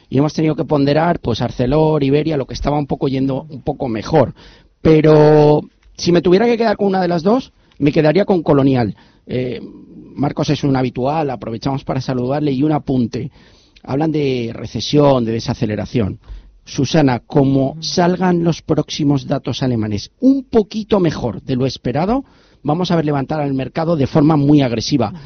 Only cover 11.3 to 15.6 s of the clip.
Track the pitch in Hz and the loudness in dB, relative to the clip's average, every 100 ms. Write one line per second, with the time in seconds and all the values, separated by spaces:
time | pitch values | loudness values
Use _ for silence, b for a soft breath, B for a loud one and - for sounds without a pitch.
11.3 | 117 117 113 139 135 - 151 - 127 123 | -6 -8 -6 -4 -6 -4 -6 -4 -4 -2
12.3 | 143 151 131 151 151 - 131 113 120 131 | -2 -2 0 0 0 -2 -2 -2 -4 -10
13.3 | b b b b b - 139 160 151 143 | b b b b b -8 -4 -2 -2 -2
14.3 | 127 117 - 117 117 - 147 143 131 113 | -2 -6 -8 -10 -8 -2 2 4 4 0
15.3 | 113 - 113 | -4 -4 -4